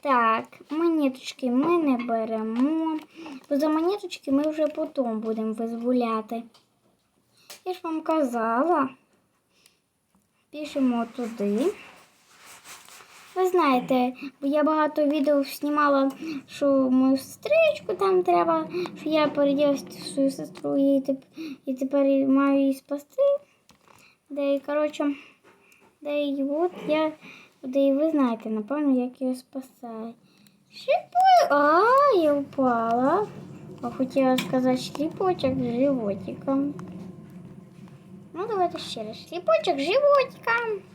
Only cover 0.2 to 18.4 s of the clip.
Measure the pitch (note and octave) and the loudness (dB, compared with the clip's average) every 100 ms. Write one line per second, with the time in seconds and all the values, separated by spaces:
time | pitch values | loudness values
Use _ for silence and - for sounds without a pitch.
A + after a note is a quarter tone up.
0.2 | A3+ A3+ B3+ - - D4+ E4+ D#4+ C#4 B3+ | 4 0 -4 -18 -8 0 2 2 0 -2
1.2 | - - C4 B3 D#4 F4 D4+ B3 A#3+ A3+ | -14 -6 0 2 2 2 2 0 0 -4
2.2 | A3 A3 A3 A3+ C#4 D#4+ D#4+ D#4 - D#4 | -2 -4 -4 0 0 0 -2 -6 -10 -18
3.2 | D#4+ C4+ - C#4+ D#4 D#4 E4+ G#4 F#4 - | -16 -18 -4 0 2 2 0 -2 -6 -10
4.2 | - C4+ D4+ D#4 D4+ D4+ D#4 - A#3+ A3 | -2 0 0 0 -2 -2 -6 -4 -4 -4
5.2 | A3 A3 A3 G#3+ A3+ A#3 A#3+ B3+ A#3 A3 | -4 -4 -4 -4 -6 -4 0 0 0 -4
6.2 | G#3+ A#3 A#3 _ _ _ _ _ _ _ | -6 -10 -12 _ _ _ _ _ _ _
7.2 | _ _ _ - F#4 F4+ E4+ D#4+ D#4+ D#4+ | _ _ _ -14 -10 -8 -6 -6 -2 0
8.2 | C4+ A#3+ A3+ A3+ D#4+ E4+ C4 - _ _ | 0 -2 -2 0 2 0 -2 -8 _ _
9.2 | _ _ _ _ _ _ _ _ _ _ | _ _ _ _ _ _ _ _ _ _
10.2 | _ _ _ D4 D4 C#4+ B3+ A#3 A#3 - | _ _ _ -12 -8 0 0 0 -4 -6
11.2 | A#3 A#3 G3+ G#3 E4 - - - _ _ | -8 -4 -2 0 0 -4 -16 -20 _ _
12.2 | _ - - - - - - - - - | _ -20 -20 -20 -20 -20 -20 -20 -20 -20
13.2 | - F#4 F#4 F4+ D4+ B3+ - B3+ B3 B3+ | -10 0 2 4 4 2 2 2 2 -4
14.2 | C#4+ _ C#4 D4+ D4 D#4 D4+ D4+ D4 D4+ | -14 _ -2 2 2 2 0 2 2 2
15.2 | C#4 C#4+ C#4 - C#4+ D4 D4 C#4 C4+ C4+ | 2 2 0 -6 -4 0 2 4 2 -2
16.2 | D#4+ C#4+ - - C#4+ C4+ C4 B3+ C4 C4+ | -10 -10 -12 -2 2 4 4 4 4 2
17.2 | - - - D#5 D#5+ D5 - F#4 G4 F#4 | -2 -12 0 4 4 2 -4 -2 2 2
18.2 | F4+ F4 | 4 2